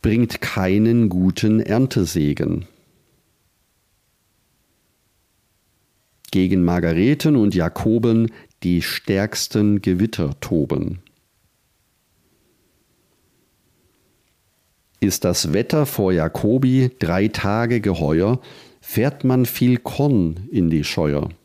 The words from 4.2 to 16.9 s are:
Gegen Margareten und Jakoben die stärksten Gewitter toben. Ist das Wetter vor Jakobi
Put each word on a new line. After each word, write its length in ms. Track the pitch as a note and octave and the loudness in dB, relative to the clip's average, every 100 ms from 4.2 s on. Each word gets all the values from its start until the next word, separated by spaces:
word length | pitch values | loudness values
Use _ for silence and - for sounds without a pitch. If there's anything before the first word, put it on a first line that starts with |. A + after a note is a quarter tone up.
| _ _ _ _ _ _ _ _ _ _ _ _ _ _ _ _ _ _ _ _ - | _ _ _ _ _ _ _ _ _ _ _ _ _ _ _ _ _ _ _ _ -4
Gegen 320 | - F#2 F#2+ | 0 2 2
Margareten 720 | F2 F2 E2 E2 A2+ D3 D#3 C#3 | 2 2 0 2 2 2 2 2
und 180 | G#2 F#2 | 2 0
Jakoben 760 | E2 - A2+ A2+ A#2 A2+ A2+ - - _ | -2 -2 0 0 2 0 0 -6 -20 _
die 180 | F2+ F2 | -2 -2
stärksten 1000 | - - - G2 G#2+ - - A2 G#2 G#2 | -2 -8 -4 -2 -2 -6 -4 0 0 0
Gewitter 580 | F#2+ F2+ A2 - D2+ - | 0 0 -2 -2 -6 -6
toben. 600 | - E2 C#2+ D2 - F#2 _ _ _ _ _ _ _ _ _ _ _ _ _ _ _ _ _ _ _ _ _ _ _ _ _ _ _ _ _ _ _ _ _ _ _ _ _ _ _ _ | -4 -2 0 -4 -4 -8 _ _ _ _ _ _ _ _ _ _ _ _ _ _ _ _ _ _ _ _ _ _ _ _ _ _ _ _ _ _ _ _ _ _ _ _ _ _ _ _
Ist 260 | G#2 - F#2 | -2 0 0
das 280 | F2 D#2+ | 0 0
Wetter 320 | F2+ A#2 D#3+ C#3 | 0 0 0 0
vor 280 | - F#2+ | 0 2
Jakobi 760 | F2+ D#2+ - G#2 B2+ C3 C3 B2+ | 2 0 0 0 2 2 4 2